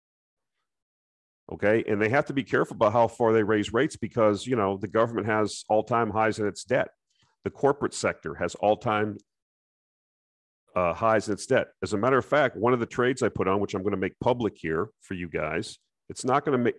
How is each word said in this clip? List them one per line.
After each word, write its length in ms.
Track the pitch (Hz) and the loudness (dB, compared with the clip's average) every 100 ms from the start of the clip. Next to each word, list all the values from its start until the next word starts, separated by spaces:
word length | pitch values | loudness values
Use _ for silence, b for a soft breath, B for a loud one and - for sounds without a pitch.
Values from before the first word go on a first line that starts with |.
| _ _ _ _ _ _ _ _ _ _ _ _ _ _ - | _ _ _ _ _ _ _ _ _ _ _ _ _ _ -14
Okay, 320 | 85 104 113 - | -2 2 2 2
and 120 | 104 | 0
they 100 | 107 | 2
have 180 | 143 - | 0 0
to 60 | |
be 100 | 139 | -4
careful 320 | 101 123 165 110 | -2 0 0 2
about 180 | 107 | 2
how 140 | 120 113 | 4 2
far 260 | - 117 | 2 2
they 80 | 113 | 4
raise 320 | 104 107 98 | 2 0 0
rates 220 | 113 156 - | 0 -2 -4
because, 500 | 113 123 107 101 123 | -6 2 2 2 -2
you 100 | 123 | 0
know, 220 | 98 98 | 0 -2
the 100 | 101 | -2
government 380 | 110 117 113 107 | 0 0 0 0
has 400 | 107 104 - - | 0 0 -4 0
all-time 440 | 107 107 117 110 | 0 2 0 0
highs 260 | 107 110 104 | 0 0 0
in 80 | 104 | -4
its 180 | - | -6
debt. 260 | - 131 - _ _ _ _ _ | -2 -2 -2 _ _ _ _ _
The 60 | 98 | -10
corporate 460 | - 139 143 117 - | 0 2 2 -4 -2
sector 400 | 101 - 80 - | -4 -4 -8 -6
has 180 | 90 - | -6 0
all-time, 600 | 104 107 120 104 107 104 - _ _ _ _ _ _ _ _ _ _ _ _ _ _ 92 | 0 2 0 -2 -2 -6 -16 _ _ _ _ _ _ _ _ _ _ _ _ _ _ 0
uh, 180 | 87 | 0
highs 340 | 80 113 110 107 | 2 2 2 0
in 60 | |
its 140 | 98 - | -6 0
debt. 260 | 123 - _ | 0 0 _
As 120 | 92 | -6
a 40 | 104 | -2
matter 220 | 120 135 | 2 2
of 60 | - | 2
fact, 300 | 143 131 - | 2 2 0
one 180 | 117 | 0
of 60 | 123 | 2
the 60 | 113 | 0
trades 380 | - 123 135 | 0 0 0
I 60 | 107 | -2
put 180 | - 95 | 0 0
on, 120 | 101 | 0
which 140 | 98 | -2
I'm 80 | 101 | -4
gonna 160 | 98 95 | -2 -2
make 220 | 95 - | -4 -2
public 380 | 110 123 104 - | -2 0 -2 -4
here 340 | 80 80 107 _ | -4 -4 -4 _
for 140 | - 92 | -10 -8
you 120 | 85 | -6
guys, 520 | 80 78 82 - - _ _ - | -6 -4 -4 -8 -14 _ _ -18
it's 160 | - | -8
not 220 | 127 139 151 | -2 0 2
gonna 140 | 127 | 0
ma-, 120 | 120 | 0